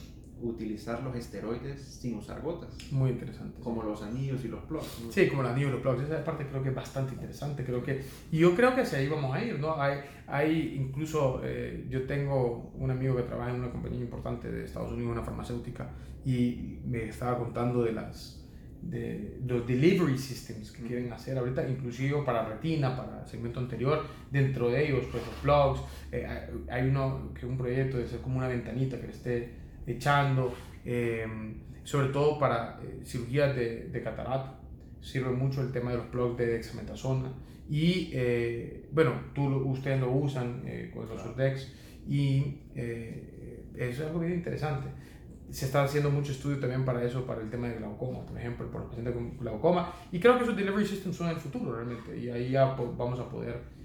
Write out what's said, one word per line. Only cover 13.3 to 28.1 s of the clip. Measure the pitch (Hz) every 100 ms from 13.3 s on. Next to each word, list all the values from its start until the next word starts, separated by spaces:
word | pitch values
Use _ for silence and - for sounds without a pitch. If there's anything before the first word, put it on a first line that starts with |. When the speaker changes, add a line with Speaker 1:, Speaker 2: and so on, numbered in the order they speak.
| 117 123
Speaker 2:
en | 123
una | 123
compañía | 120 120 123
importante | 120 - 123 - -
de | -
Estados | 110 113 117
Unidos, | 117 120
una | 117
farmacéutica, | 117 113 110 120 - - - - - -
y | 131 123 123 - - -
me | 131 117 110
estaba | - 123 123
contando | 117 120 123 123
de | 113
las, | 107 - - - - - - - -
de | - 117 117 113 104 - 123
los | 120 117
delivery | 127 170 175 147 127
systems | - 117 - 107 104
que | -
Speaker 1:
Ujú. | 117
Speaker 2:
quieren | 123 120
hacer | 110 135 131
ahorita, | 123 135 139
inclusive | 131 123 120 139 147 131
para | 117 107
retina, | 107 160 156 131
para | 113 107 110
segmento | - 113 117 127
anterior, | 123 113 135 156 - - -
dentro | 139 131 - 120
de | 135 147
ellos, | 127 -
pues, | 120
los | - -
plugs, | 135 147 135 131 - - -
eh, | 120 113
hay, | 120 - - - 123
hay | 131
uno | 139 135 135 -
que | -
es | 123
un | 131
proyecto | 123 131 135 127
de |
hacer | 117